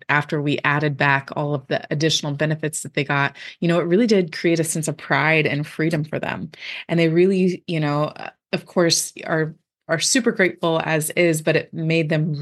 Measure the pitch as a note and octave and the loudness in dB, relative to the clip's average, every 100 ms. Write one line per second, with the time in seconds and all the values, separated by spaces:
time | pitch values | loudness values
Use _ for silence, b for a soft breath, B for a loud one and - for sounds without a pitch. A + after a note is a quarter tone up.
0 | - D3 C#3+ D#3 D3 C#3 C#3+ D3 D3+ C3+ | -2 0 0 -2 -2 -2 0 0 0 2
1 | C#3+ C#3 - - D3 D3 - D3+ - D#3 | 2 2 -2 -6 -4 -4 -4 -6 -4 -2
2 | D#3 - D3+ C#3+ D#3 D#3 D3+ - - - | 0 0 -2 -2 -2 -2 -4 -6 -6 -4
3 | C#3+ C#3+ C#3 - B B E3+ E3+ E3+ F#3 | 0 0 0 -4 B B 0 2 2 2
4 | A#3+ G3+ E3 - F3 E3 D#3 E3 D#3 D#3 | 4 4 2 0 0 2 0 -2 -4 -6
5 | - C#3 D3+ D#3+ D3 C#3+ D3+ - D#3+ D#3+ | 0 2 4 4 2 -2 -4 -4 -2 -2
6 | D#3 C#3 - - D#3 - B B B E3 | -4 -6 -6 -6 -10 -14 B B B 2
7 | E3 E3 F#3 F#3 F#3 F3+ - D#3+ D3 D3 | 4 4 4 4 2 0 -4 -2 0 0
8 | D3+ - - - _ F3+ - F#3+ E3+ - | -2 -6 -16 -16 _ -8 -2 2 2 2
9 | - - - D#3+ D#3+ - _ _ - E3 | -2 -8 -4 -2 -2 -6 _ _ -4 -2
10 | - C4+ A#3+ G3+ F3+ - E3+ D#3+ - D#3+ | 0 2 2 2 0 0 0 0 0 -2
11 | D#3 E3+ F3 D#3 D#3+ D#3 - D#3+ D#3+ E3 | 0 2 2 2 2 0 -2 -4 0 0
12 | D#3 D#3 D#3+ D3 | 2 0 0 -2